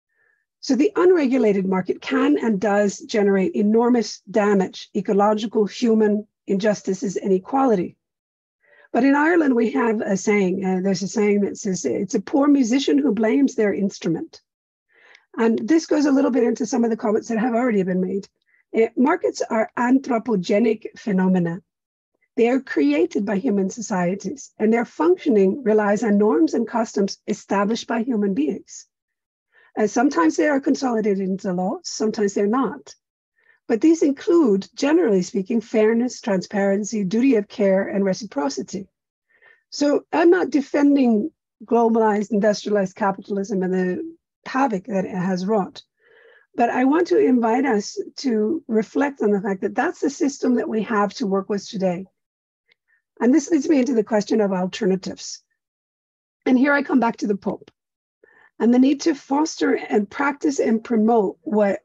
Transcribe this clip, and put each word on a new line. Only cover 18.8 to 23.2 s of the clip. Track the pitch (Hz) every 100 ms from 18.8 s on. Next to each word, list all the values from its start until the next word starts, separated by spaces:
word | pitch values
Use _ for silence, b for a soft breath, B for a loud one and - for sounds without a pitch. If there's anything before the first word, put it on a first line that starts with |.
| 226 -
markets | 254 359 - - -
are | 233 220 -
anthropogenic | 240 269 269 233 226 208 175 202 233 226 - -
phenomena. | - 185 185 185 170 170 - _ _ _ _ _ _ -
They | 233
are | 262
created | 269 - 285 294 359 -